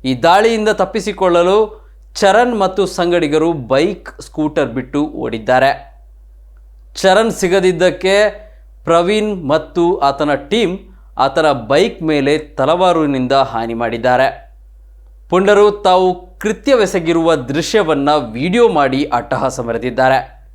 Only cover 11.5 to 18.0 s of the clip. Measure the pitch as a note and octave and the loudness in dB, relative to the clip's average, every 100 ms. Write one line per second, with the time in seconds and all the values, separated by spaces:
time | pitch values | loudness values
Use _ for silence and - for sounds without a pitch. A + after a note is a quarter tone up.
11.5 | C3 A2 C#3+ A3+ - D#3+ D3 C#3 D3+ D3+ | 0 0 0 0 -2 -2 0 0 -2 -4
12.5 | - C3+ F3 F#3 E3 D3+ C3+ B2+ C3+ A#2 | -4 0 2 2 2 0 -2 0 0 0
13.5 | A2+ A#2 A#2 A#2 A#2 B2+ B2+ C3+ - - | -4 -6 -4 -4 -2 0 2 0 -2 -20
14.5 | - - - - - - - - F3+ G3 | -20 -20 -20 -20 -20 -20 -20 -2 0 4
15.5 | G3+ G#3 G3+ F#3 F#3 F#3 F3+ - - G#3+ | 4 4 2 2 2 2 -2 -12 -8 -6
16.5 | G#3+ - B3+ G3 G3 D#3+ E3+ E3 D#3 B2 | -4 0 0 2 -2 0 0 2 0 -2
17.5 | C#3+ D#3+ A3 E3 C#3+ | -4 0 0 0 0